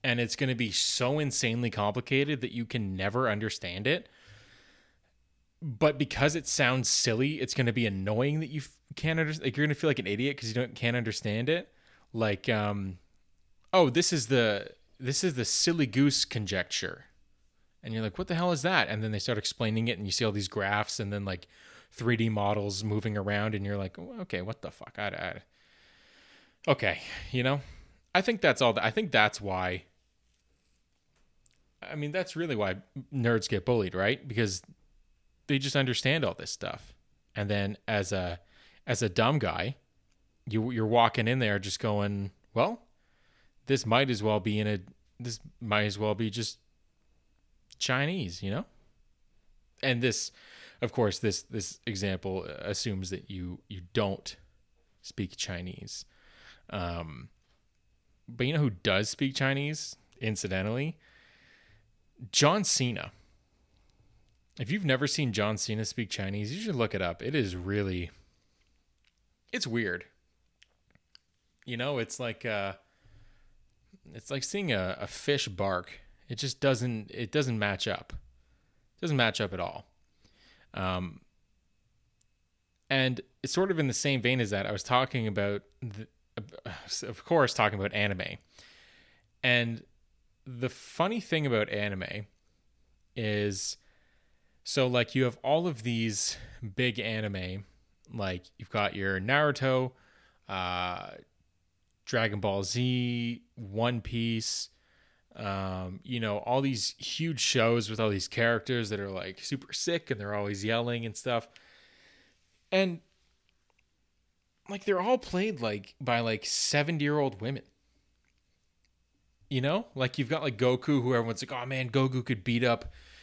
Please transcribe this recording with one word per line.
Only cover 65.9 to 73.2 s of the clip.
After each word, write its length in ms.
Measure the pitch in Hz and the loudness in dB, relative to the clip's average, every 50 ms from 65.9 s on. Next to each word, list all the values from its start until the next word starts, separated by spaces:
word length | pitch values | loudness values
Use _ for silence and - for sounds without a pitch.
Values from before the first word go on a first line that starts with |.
| - - 110 - | -4 -4 -6 -4
Chinese, 440 | - - 98 98 101 104 104 107 151 | -4 -4 -4 -4 -4 -4 -4 -4 -6
you 60 | 202 | -6
should 160 | 226 214 156 | -4 -2 0
look 180 | 120 113 101 - | 0 0 2 0
it 80 | 95 | 0
up. 220 | 92 87 85 - - | -2 -2 -2 -4 -4
It 100 | 123 151 | -2 0
is 220 | 143 110 95 90 | 0 0 0 -2
really, 560 | 90 87 98 101 104 101 95 90 90 87 82 - - _ _ _ _ _ _ _ _ _ _ _ _ _ _ _ _ _ _ _ _ _ _ _ _ _ _ - | -4 -4 -2 0 0 0 0 -2 -4 -4 -6 -10 -16 _ _ _ _ _ _ _ _ _ _ _ _ _ _ _ _ _ _ _ _ _ _ _ _ _ _ -6
it's 120 | 131 - | -4 -4
weird. 380 | 123 113 117 107 92 87 87 - - _ _ _ _ _ _ _ _ _ _ _ _ _ _ _ _ _ _ _ _ _ _ _ _ _ _ _ _ _ _ - | -2 0 0 0 0 -2 -4 -8 -12 _ _ _ _ _ _ _ _ _ _ _ _ _ _ _ _ _ _ _ _ _ _ _ _ _ _ _ _ _ _ -12
You 120 | 131 120 | -8 -6
know, 200 | 117 123 143 143 | -4 -2 -2 -2
it's 220 | 120 113 - - - | -2 -4 -4 -6 -6
like, 260 | 123 113 110 - - | -6 -6 -6 -6 -4
uh, 280 | 117 107 101 98 98 92 - _ _ _ _ _ - - - | -2 -2 -2 -2 -4 -6 -8 _ _ _ _ _ -20 -20 -20